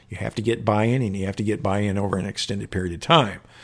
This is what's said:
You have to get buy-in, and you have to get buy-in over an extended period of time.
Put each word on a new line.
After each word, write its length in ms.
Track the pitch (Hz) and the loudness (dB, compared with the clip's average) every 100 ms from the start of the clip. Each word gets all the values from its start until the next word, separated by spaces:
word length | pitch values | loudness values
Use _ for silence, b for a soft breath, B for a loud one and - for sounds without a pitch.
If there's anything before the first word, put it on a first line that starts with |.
| b | b
You 80 | 101 | -8
have 180 | 107 - | -6 -2
to 60 | |
get 240 | 110 117 113 | -2 0 2
buy-in, 360 | 104 113 131 | 2 4 2
and 140 | 113 98 | 0 -2
you 100 | 95 | -2
have 100 | 101 | -2
to 60 | |
get 200 | 104 104 | -2 0
buy-in 340 | 101 101 104 98 | 0 0 0 0
over 200 | 101 95 | 0 -2
an 80 | 98 | -2
extended 440 | - - 101 104 | -4 -4 -4 -4
period 240 | 92 92 | -4 -4
of 60 | 82 | -4
time. 420 | - 165 107 - B B | 4 4 4 -2 B B